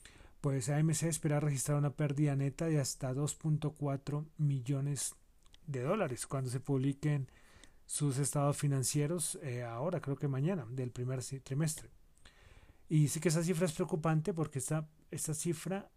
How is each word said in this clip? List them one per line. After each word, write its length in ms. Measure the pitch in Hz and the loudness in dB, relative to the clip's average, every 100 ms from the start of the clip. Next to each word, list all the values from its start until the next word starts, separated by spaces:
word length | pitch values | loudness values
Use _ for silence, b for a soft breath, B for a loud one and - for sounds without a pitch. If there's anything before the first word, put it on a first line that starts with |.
| B B B - | B B B -4
Pues 280 | 143 135 139 | 0 0 2
A 100 | 147 | 4
M 120 | 160 151 | 4 2
C 120 | 165 | 0
espera 320 | 156 156 147 | 0 2 2
registrar 380 | 151 135 - 147 | 2 0 2 2
una 160 | 143 | 2
pérdida 420 | - 147 139 151 139 | 2 0 2 2 4
neta 300 | 139 - 165 | 0 0 2
de 140 | 151 | 2
hasta 340 | 127 - 131 | 0 -2 -4
dos 220 | 131 147 - | 0 -2 -2
punto 380 | 160 151 151 | 0 2 0
cuatro 520 | 151 147 139 - 147 151 - | -2 -2 -2 -2 -4 -4 0
millones 760 | 147 135 120 139 143 139 - - _ - - - - | 2 2 0 0 0 -2 -4 -8 _ -20 -20 -18 -6
de 160 | 131 | -2
dólares 420 | 131 214 165 117 - | 0 0 0 -2 -4
cuando 240 | 139 127 | -2 -2
se 100 | 127 | -4
publiquen 680 | - 135 139 139 151 147 131 B B B B B B | 0 2 2 0 0 0 -2 B B B B B B
sus 320 | - 147 131 | 0 0 2
estados 360 | 139 147 143 143 | 0 2 2 2
financieros, 840 | 143 135 123 147 147 175 - - | 2 2 2 0 0 0 -2 -6
eh, 200 | 147 123 | -6 -6
ahora, 360 | 120 117 160 170 | -4 -4 -2 -2
creo 160 | 139 139 | -2 -2
que 140 | 143 | 0
mañana, 360 | 131 151 190 110 | 0 0 0 -4
del 220 | 131 123 | -4 -4
primer 280 | 123 127 131 | -4 -4 -4
ci-, 240 | 117 135 | -6 -10
trimestre. 460 | - 139 156 - - - - - B B B B B B B | -4 0 0 -2 -12 -20 -20 -20 B B B B B B B
Y 220 | 156 143 | 4 4
sí 100 | 160 | 2
que 80 | 175 | 0
esa 160 | 160 | 2
cifra 220 | 170 165 175 | 2 0 0
es 80 | |
preocupante 600 | - 180 170 160 160 156 | -2 -2 0 2 2 0
porque 260 | 165 156 135 | -2 -2 -4
esta, 280 | - 156 156 - - | -2 -4 -4 -14 -12
esta 240 | 147 - | -8 -6
cifra, 580 | 151 175 165 165 190 - | -4 -4 -4 -4 -6 -8